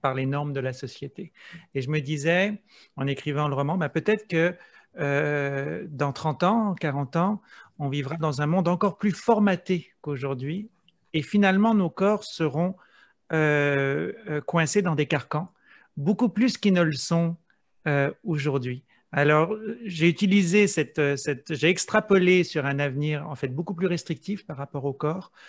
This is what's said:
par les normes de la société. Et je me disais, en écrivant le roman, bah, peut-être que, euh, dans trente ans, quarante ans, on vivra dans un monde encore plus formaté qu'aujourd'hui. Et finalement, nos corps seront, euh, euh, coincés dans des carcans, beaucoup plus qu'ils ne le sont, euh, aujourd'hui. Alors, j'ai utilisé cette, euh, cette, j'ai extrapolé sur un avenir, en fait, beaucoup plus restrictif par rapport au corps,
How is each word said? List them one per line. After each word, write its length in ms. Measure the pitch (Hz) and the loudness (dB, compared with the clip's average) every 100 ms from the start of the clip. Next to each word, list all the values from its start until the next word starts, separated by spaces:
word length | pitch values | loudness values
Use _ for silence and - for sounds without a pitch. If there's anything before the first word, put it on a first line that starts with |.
par 120 | 143 | -4
les 140 | 131 131 | -2 -2
normes 260 | 143 147 | -2 -4
de 60 | 139 | -4
la 120 | 131 | -6
société. 640 | 127 127 - 139 - 175 _ - 170 - | -6 -12 -12 -14 -12 -16 _ -20 -20 -10
Et 80 | - | -6
je 80 | 127 | -2
me 100 | 151 | -2
disais, 640 | 135 151 147 175 202 208 _ _ _ - | -2 -4 0 2 0 -2 _ _ _ -6
en 120 | 135 | -4
écrivant 400 | 139 - 143 151 | -4 -4 -2 0
le 80 | 139 | 0
roman, 200 | 143 180 | 0 -2
bah, 140 | 151 | -2
peut-être 380 | 165 156 214 - | -2 0 0 0
que, 280 | 165 170 175 - - _ - | 0 0 0 -14 -20 _ -6
euh, 840 | 147 143 151 147 139 139 143 165 - | -2 0 0 0 -2 -4 -4 -6 -8
dans 220 | 139 143 | -4 -4
trente 300 | 131 160 151 | -2 -4 0
ans, 320 | 180 226 214 | 2 2 0
quarante 440 | 180 156 139 139 170 | -2 -4 -2 -2 0
ans, 220 | 185 208 _ - - - | 0 -2 _ -20 -20 -8
on 100 | 143 | -6
vivra 280 | 143 131 160 | -4 -4 -4
dans 260 | 156 135 | -2 -2
un 60 | 147 | 0
monde 200 | 180 170 | 2 2
encore 300 | 175 208 - | 2 0 0
plus 140 | 208 | -2
formaté 800 | - - 220 202 180 - 180 - _ | 0 2 4 4 2 0 -4 -4 _
qu'aujourd'hui. 720 | - 139 139 135 131 180 214 _ _ _ _ | -8 -6 -4 -4 -6 -8 -10 _ _ _ _
Et 80 | 160 | -4
finalement, 540 | 139 208 196 190 214 220 | 0 4 4 6 4 4
nos 160 | 175 | 2
corps 320 | - 196 208 | 2 0 0
seront, 520 | - - 160 139 175 190 _ _ _ _ - | -2 -2 -2 0 -2 -4 _ _ _ _ -4
euh, 800 | 160 156 147 143 139 139 143 170 - 190 | 0 2 4 2 2 0 -2 -4 -8 -8
euh, 140 | 151 | -6
coincés 400 | - 170 160 208 | -2 0 2 2
dans 140 | 180 156 | 0 0
des 100 | 147 | 0
carcans, 460 | 147 - 151 185 _ _ - _ - | -2 -2 -6 -6 _ _ -20 _ -6
beaucoup 320 | 143 208 240 | -2 2 0
plus 280 | 208 247 - | 2 0 2
qu'ils 160 | 208 | 2
ne 80 | 180 | 4
le 120 | 165 | 2
sont, 420 | 139 - 170 170 170 _ _ _ _ 160 | 0 0 0 0 -2 _ _ _ _ -2
euh, 240 | 143 139 - | 0 0 -2
aujourd'hui. 600 | 214 151 143 135 123 123 - _ _ | -4 -2 0 -2 -4 -8 -12 _ _
Alors, 440 | 143 147 151 165 214 214 233 226 | 0 4 4 2 -2 -8 -10 -8
j'ai 240 | 165 170 | 0 2
utilisé 560 | 165 196 202 175 202 202 | 4 4 4 4 4 4
cette, 320 | 180 143 - | 2 -2 0
euh, 180 | 143 139 | 0 0
cette, 380 | - 127 - | -2 -6 -6
j'ai 160 | 151 156 | 0 2
extrapolé 720 | 185 - 214 214 196 180 185 | 2 2 0 4 4 6 4
sur 220 | 170 160 139 | 4 0 -2
un 140 | 139 | 0
avenir, 500 | 143 131 151 151 147 | -2 -2 -4 -4 -6
en 60 | 135 | -6
fait, 140 | 135 | -6
beaucoup 260 | 131 170 170 | -6 -6 -4
plus 100 | 185 | -2
restrictif 640 | 170 - 165 - 202 - | -2 -6 -10 -8 -10 -8
par 100 | 139 | -12
rapport 280 | 139 143 135 | -10 -6 -6
au 80 | |
corps, 380 | 135 151 180 180 _ | -4 -4 -4 -8 _